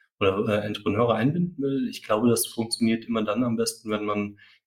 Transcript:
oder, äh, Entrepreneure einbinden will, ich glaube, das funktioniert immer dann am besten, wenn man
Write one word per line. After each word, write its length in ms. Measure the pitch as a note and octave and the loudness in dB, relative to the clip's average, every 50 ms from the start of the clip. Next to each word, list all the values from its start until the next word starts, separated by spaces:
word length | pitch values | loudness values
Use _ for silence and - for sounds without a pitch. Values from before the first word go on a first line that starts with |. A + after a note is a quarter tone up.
| _ _ _ - | _ _ _ 0
oder, 300 | G#2 F#2+ F#2 G2 A2 G#2+ | 2 2 2 2 0 0
äh, 180 | G#2 G#2 G#2 | 0 0 0
Entrepreneure 480 | G#2 G#2 - - G#2 G2 G#2+ A#2+ A#2 A2 | -2 -6 -4 -2 0 2 2 2 2 2
einbinden 480 | A2 A2+ C#3+ D#3+ F3+ F3+ F3 - - | 2 2 2 2 2 -2 -2 -2 -4
will, 240 | C3+ C#3 C#3 C3+ B2+ A2+ | -4 -2 -2 -2 -2 -4
ich 140 | G#2+ - | -6 -8
glaube, 260 | - - A2 G#2+ A#2+ A#2+ | -2 0 0 4 4 4
das 200 | A#2 - - - | 4 4 0 -4
funktioniert 560 | - - A2+ A2 - - A#2 A2+ A2+ A2 - | -4 -4 -4 -4 -2 0 0 0 0 0 -2
immer 180 | - A#2 A2+ | -4 -2 -2
dann 220 | G#2+ G#2+ G#2 A#2 B2+ | 0 -2 0 0 0
am 120 | A#2+ A2+ | 0 0
besten, 340 | A2+ A2+ A2+ - - - G#2+ | 0 -2 -2 -4 -8 -6 -4
wenn 140 | G#2+ G#2 G#2 | -4 -2 -2
man 360 | G#2 G#2 G#2 G#2 G#2 G#2 - - - - _ _ | -2 -2 -2 -2 -4 -8 -14 -20 -20 -20 _ _